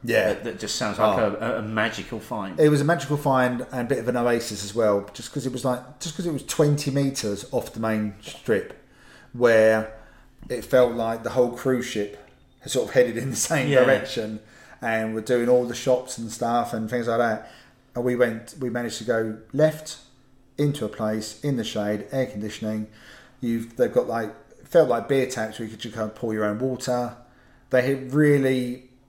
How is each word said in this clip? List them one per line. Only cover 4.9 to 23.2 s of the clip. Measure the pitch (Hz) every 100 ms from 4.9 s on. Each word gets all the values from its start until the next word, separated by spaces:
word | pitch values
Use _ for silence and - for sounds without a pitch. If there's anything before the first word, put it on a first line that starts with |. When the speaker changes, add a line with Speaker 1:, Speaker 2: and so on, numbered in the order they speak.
| 101 98
Speaker 1:
just | - -
'cause | 143 127
it |
was | 123 127
like, | 123 - -
just | 170 -
'cause | 175
it |
was | 143
twenty | - - 151 147 143
metres | 135 139 135 107 101 -
off | 123 -
the | 113
main | 113 107 107 95
strip, | - - - 104 - - _ _ - - -
where | 120 120 110 110 110 107 - - - - _ -
it | 120
felt | - 131 123
like | 117 113 113
the | 117
whole | 131 120
cruise | 120 131 101 -
ship | 107 101 - - _ _ _
had | -
sort | 123 -
of |
headed | 135 120 110
in | 135
the | 110
same | - 156 131
Speaker 2:
Yeah. | 131
Speaker 1:
direction, | 127 104 - - 107 107 - - - -
and | 120 113 110 110
we're |
doing | 107 123 120
all | 123 120
the | 117
shops | 135 123 - -
and | 113
stuff | - 117 120 110
and | 113 110
things | 123 117
like | 117
that. | 117 107 - - - _ _ 123
And |
we | 123 123
went, | 120 110 110 -
we | 127
managed | 120 117 -
to | 110
go | 113 113 110 -
left | 139 156 151 - - - _ _ _ _ -
into | 147 143 107
a |
place | - 107 107 107 -
in | 147 127
the |
shade, | 107 107 104 104 -
air | 135 127
conditioning. | 104 104 - 110 107 107 - - -